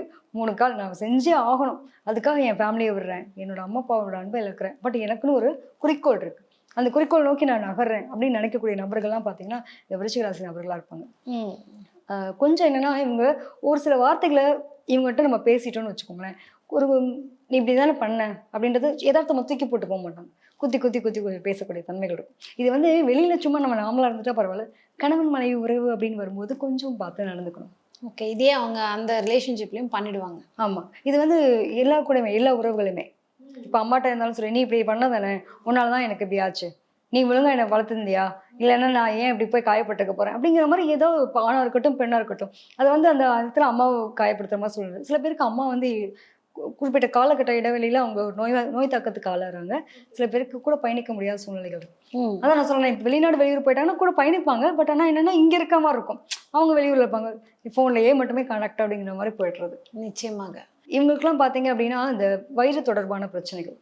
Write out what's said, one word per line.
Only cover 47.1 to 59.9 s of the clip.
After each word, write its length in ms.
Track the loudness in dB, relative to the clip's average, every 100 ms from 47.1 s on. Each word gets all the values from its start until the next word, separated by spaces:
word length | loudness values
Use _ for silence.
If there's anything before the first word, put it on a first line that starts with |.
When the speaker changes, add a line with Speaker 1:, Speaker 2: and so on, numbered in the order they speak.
| 4 4 4 2
Speaker 1:
இடைவெளியில 420 | 0 0 0 0
அவங்க 300 | 0 0 -2
ஒரு 100 | -6
நோய், 340 | -4 -2 -2 -2
நோய் 180 | -2 0
தாக்கத்துக்கு 420 | 0 -4 -6 -4
ஆளாறாங்க. 460 | -4 -6 -8 -6 -6 -6 -20 _
சில 180 | -4 -2
பேருக்கு 320 | -2 -4 -4
கூட 160 | -2 0
பயணிக்க 360 | 0 -4 -6
முடியாத 260 | -6 -4 -6
சூழ்நிலைகள் 400 | -8 -10 -10 -12
இருக்கு. 400 | -14 _ _ -4
Speaker 2:
ம். 160 | -2
Speaker 1:
அதான் 240 | 0 2 4
நான் 80 | 4
சொல்றேன், 260 | 2 2
இப்ப 100 | 0
வெளிநாடு 340 | 0 4 4 4
வெளியூர் 260 | 2 2
போயிட்டாங்கன்னா 340 | 2 2 2 2
கூட 140 | 2 4
பயணிப்பாங்க, 480 | 2 2 0 2 2
but 160 | 2 2
ஆனா 160 | 4 4
என்னன்னா 260 | 4 4
இங்க 240 | 6 6 6
இருக்க 220 | 4 4
மாதிரி 200 | 4 0
இருக்கும், 220 | -4 -10 -10 -14 -2
அவங்க 220 | 2 4
வெளியூர்ல 320 | 4 4 4
இருப்பாங்க, 260 | 2 0 -6 -10 _ _ -6
போன்லயே 400 | 2 2 4 6
மட்டுமே 280 | 4 2 -2
கான்டாக்ட் 400 | -2 -4 -4 -2
அப்படிங்கிற 320 | -2 -2 -6
மாதிரி 200 | -6 -6 -4
போயிடுறது. 400 | -4 -4 -10 -10 -18